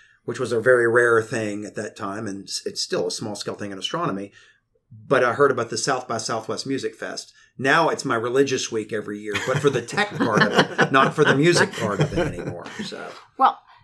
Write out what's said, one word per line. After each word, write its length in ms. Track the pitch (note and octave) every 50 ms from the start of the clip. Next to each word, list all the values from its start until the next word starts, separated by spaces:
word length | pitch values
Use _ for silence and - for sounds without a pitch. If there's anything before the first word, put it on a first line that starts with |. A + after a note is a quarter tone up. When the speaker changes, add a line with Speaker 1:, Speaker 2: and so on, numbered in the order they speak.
| - _ _ _ _
Speaker 1:
which 140 | - A#2 -
was 140 | B2+ G#2+ A#2+
a 80 | A2+
very 260 | A2 C3 B2+ A#2+ A#2+
rare 360 | A#2 A2+ B2 A#2+ A#2+ A#2 A2 A2
thing 420 | - C3 A2+ A2 G#2 G2+ G#2 G#2
at 100 | G#2 -
that 220 | A2+ G#2 G#2 -
time, 300 | - A2 G2 G2 G#2+ A2+
and 180 | G#2 G2 F#2+ F#2+
s-, 180 | - - - -
it's 180 | G2+ - - -
still 240 | - F#3 - F2
a 40 | F#2
small-scale 440 | - - A2+ A2 G#2 - - A#2 G2+
thing 180 | - G#2 G2+ G2
in 60 | F#2+
astronomy, 540 | F#2 - - D#3+ E3+ C#3 G2 G2 G2+ G2 - - - _ _ _ _ _ _ _ _ _
but 320 | A#2 A2 G#2+ - C#3 B2+ B2
I 120 | A#2+ A2+
heard 160 | B2+ C#3+ C3+
about 200 | B2+ B2 A2+ -
the 80 | A#2+ A2
South 300 | - D3 C3+ B2+ - -
by 100 | A#2 A2+
Southwest 480 | - - A#2+ A2 - - G#2+ F#2+ -
Music 280 | C3 C3+ A#2+ G#2+ A2 -
Fest. 380 | - G2+ F#2 F2+ - - - _ _ _ _ _ -
Now 300 | B2 C3+ D3+ E3 E3 C#3+
it's 140 | A2+ - -
my 100 | C#3 A#2+
religious 580 | A2+ A2 B2 A#2+ C3+ C#3 C3+ C3 B2 - - A2+
week 200 | A2+ G#2+ - A2+
every 260 | G#2+ F#2 G2+ G#2 G#2
year, 160 | G#2+ G#2 G#2 G2+ G2+
but 120 | B2+ C3 D3
for 120 | D3 C#3+
the 120 | B2+ A#2+ A2+
tech 320 | - - G3+ G#3 G#3 -
part 260 | D3+ - A#2 G#2 - A3
of 100 | G#3 -
it, 400 | - F3+ - - - G3+ - C#3
<laughs> 0 |
not 220 | C3+ C#3 - -
for 100 | D#3 D3
the 100 | C#3 C3
music 380 | C3+ D3+ F3 F3 E3+ F#3 F#3+ -
part 280 | - - G#2 G2+ G2
of 160 | D3+ - -
it 20 | E3
anymore. 480 | E3+ D3 - E2+ - - F2 E2+ - - - - G#3+
So. 260 | - - - - - - - - - _ -
Speaker 2:
Well, 200 | C4+ - - - _ _ - _